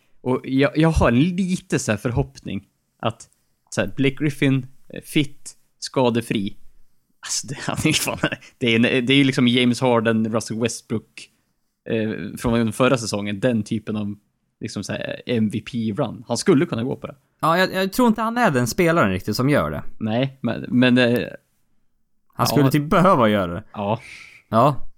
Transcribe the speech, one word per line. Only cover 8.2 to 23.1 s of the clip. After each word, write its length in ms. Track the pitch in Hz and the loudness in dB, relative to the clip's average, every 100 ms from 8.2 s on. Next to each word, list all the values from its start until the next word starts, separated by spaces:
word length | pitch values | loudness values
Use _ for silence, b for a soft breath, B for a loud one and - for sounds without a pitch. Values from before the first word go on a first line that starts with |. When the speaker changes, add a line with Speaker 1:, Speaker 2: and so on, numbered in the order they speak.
| - - B _ | -6 -6 B _
Speaker 1:
det 80 | 120 | 2
är 100 | 113 | 2
en, 60 | 117 131 123 | 2 2 4
det 60 | |
är 40 | 139 | 4
ju 80 | |
liksom 240 | 135 131 123 | 4 4 2
James 320 | 123 123 117 | 4 2 2
Harden, 520 | 131 117 110 110 110 | 2 2 2 0 0
Russell 280 | 110 - 110 | -2 -4 -4
Westbrook, 680 | 117 - _ 110 - - - _ _ _ _ _ - | -4 -4 _ -8 -8 -20 -20 _ _ _ _ _ -6
eh, 200 | 113 110 98 98 - | -4 -4 -6 -10 -6
från 140 | 123 | -2
den 200 | 117 113 | 0 0
förra 260 | - 127 131 | 0 2 2
säsongen, 420 | 110 104 104 104 | -2 -6 -6 -2
den 220 | 127 117 | 0 0
typen 340 | 104 110 - 107 | -2 -6 -4 -6
av, 180 | 104 104 _ _ _ _ | -6 -10 _ _ _ _
liksom, 240 | 110 104 | -10 -10
så 80 | 98 | -8
här, 300 | 107 - - - | -8 -8 -10 -4
M 220 | 117 107 | -2 0
V 80 | 104 - | -2 -8
P-run. 520 | 117 220 196 120 - - | -6 -4 -4 -6 -8 -6
Han 80 | 120 | -2
skulle 300 | - 143 175 | 2 2 2
kunna 180 | 113 | -4
gå 120 | 127 - | -6 -6
på 100 | - | -10
det. 80 | - _ _ | -16 _ _
Speaker 2:
Ja, 180 | 151 170 | -2 0
jag, 160 | 190 | 0
jag 180 | 185 190 | -2 -2
tror 160 | 196 240 | 2 2
inte 140 | 220 | 2
han 160 | 226 233 | -2 0
är 120 | 226 | 2
den 160 | 127 117 | 2 0
spelaren 440 | - 170 165 110 | 2 2 4 2
riktigt 240 | 92 - 107 | 0 -4 -2
som 120 | 131 | 2
gör 200 | 135 78 | 2 0
det. 120 | 73 - - | -4 -6 -6
Speaker 1:
Nej, 400 | 107 113 135 - | -2 0 -2 -4
men, 240 | 117 - 67 | -6 -6 0
men, 300 | 123 127 123 | 2 4 6
eh, 300 | 120 120 - - _ _ _ _ _ _ _ _ _ - | 4 2 -2 -10 _ _ _ _ _ _ _ _ _ -4
Speaker 2:
Han 80 | |
Speaker 1:
Ja. 20 | - | 0
Speaker 2:
skulle 240 | - 139 | 4 4
typ 200 | 151 147 | 2 2
behöva 380 | 190 185 | 4 4